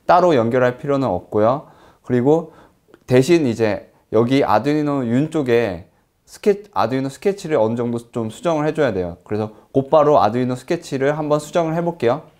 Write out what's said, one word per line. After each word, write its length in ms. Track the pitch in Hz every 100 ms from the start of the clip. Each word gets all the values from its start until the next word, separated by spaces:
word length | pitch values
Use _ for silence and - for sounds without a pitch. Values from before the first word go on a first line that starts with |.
| -
따로 280 | 175 180
연결할 440 | 143 113 127 123 123
필요는 280 | 147 139 127
없고요. 600 | 90 - 107 107 139 - - - _
그리고 500 | - 123 127 156 165 - - _ _ _ -
대신 400 | 127 135 170 139
이제 460 | 113 110 95 - _ _
여기 320 | 110 117 135
아두이노 600 | 120 107 131 151 147 143 120
윤 240 | 120 151
쪽에 580 | 160 131 117 113 85 - _ _ _
스케-, 400 | _ - 214 202 -
아두이노 360 | - 113 131 135
스케치를 460 | - 202 196 165 151
어느 200 | 110 117
정도 220 | 120 120 117
좀 200 | 123 110
수정을 360 | - 175 156 151
해줘야 260 | 151 139
돼요. 260 | 95 87 85
그래서 280 | - 104 107 - _
곧바로 480 | 135 135 156 147 143
아두이노 360 | 101 120 127 123
스케치를 640 | - 170 - 135 135 151
한번 200 | 151 151
수정을 360 | 151 175 160 165
해볼게요. 460 | 170 165 117 139 - _